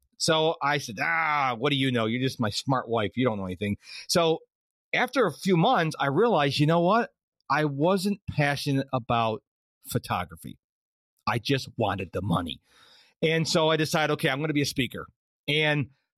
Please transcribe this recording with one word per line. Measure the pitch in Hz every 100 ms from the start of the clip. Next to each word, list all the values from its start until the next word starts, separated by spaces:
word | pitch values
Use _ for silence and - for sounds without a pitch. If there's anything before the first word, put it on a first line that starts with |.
| _ _
So | - 160 160 165
I | 139 147
said, | 139 101
"Ah, | 147 165 160 147 135 120
what | 139
do | 139
you | 135
know? | 123 110
You're | 120 131
just | -
my | 110
smart | - - 127 117
wife. | 117 104
You | -
don't | 127 107
know | 95
anything." | 92 104 101 - - -
So | 180 165 165 - _ _ _ _
after | - 247 285 208
a |
few | - 190 175
months, | 190 240 160 143
I | 139
realized, | 139 240 180 143 127
you | 147
know | 170
what? | 175 220 226 - _ _ _
I | 143 151
wasn't | 139 160 196 190 202 -
passionate | - 143 139 - 135 135
about | 131 120 120 113 110 - _ _ _ -
photography. | 120 - 104 87 82 - 50 _ _ _ _ _ _ -
I | 117
just | - 135 - -
wanted | 107 95 95
the | -
money. | 92 165 85 65 _ _ - _ _ _
And | 160 165 160
so | 170 156
I | 160
decided, | 151 165 151
"Okay, | 147 151
I'm | 131
gonna | 156
be | 147
a | 139
speaker." | - 120 - 73 _ _ _ -
And | 147 156 147 123 _ _